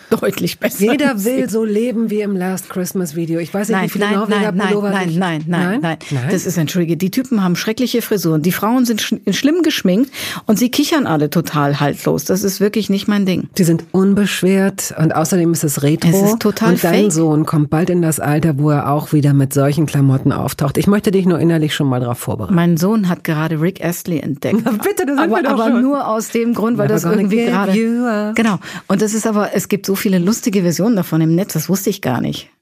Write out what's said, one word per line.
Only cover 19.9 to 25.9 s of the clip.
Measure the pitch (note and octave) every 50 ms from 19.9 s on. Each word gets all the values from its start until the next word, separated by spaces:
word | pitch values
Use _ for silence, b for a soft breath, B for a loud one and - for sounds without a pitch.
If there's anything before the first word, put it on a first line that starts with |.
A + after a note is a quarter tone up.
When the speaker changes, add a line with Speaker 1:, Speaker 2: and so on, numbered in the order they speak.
| - C#3+ C#3 C3+ C3 C3+ - D3
Speaker 2:
auftaucht. | G2+ - - - - - C#3 C#3+ - D3
Ich | D3+
möchte | F#3+ G3+ G#3 - A3+
dich | F3+ G3 F3+
nur | F#3 F3 C3+
innerlich | D3 E3+ E3 D#3+ D#3 C#3+ -
schon | - D3+ C3+
mal | B2+ B2+
drauf | B2+ A#2 B2 -
vorbereiten. | - C3 A2+ A#2+ G#2+ - G3
Speaker 1:
Mein | E3+ E3+ E3+ E3+
Sohn | D#3 F3 G3 A3+ A3 F#3+ F3
hat | E3+ - -
gerade | - D#3+ D3+ D#3 D#3+ E3 D3
Rick | D#3+ F#3 G3 - -
Astley | E3 F3 - - F#3 E3+ C#3+
entdeckt. | - - C3+ - - B2+ F#3+ A3+
Speaker 2:
<laughs> | A3+
Na | C#4
bitte, | A3 G#3+ - F#4+ G#4 - F4+
das | C4 C#4+
sind | C4+
Speaker 1:
Aber, | D#4+ C4 A3+ F4
Speaker 2:
wir |
doch | B3+ C4+
Speaker 1:
aber | - A3+ A3+ A3+
Speaker 2:
schon. | A#3+ A#3
Speaker 1:
nur | B3+ C4+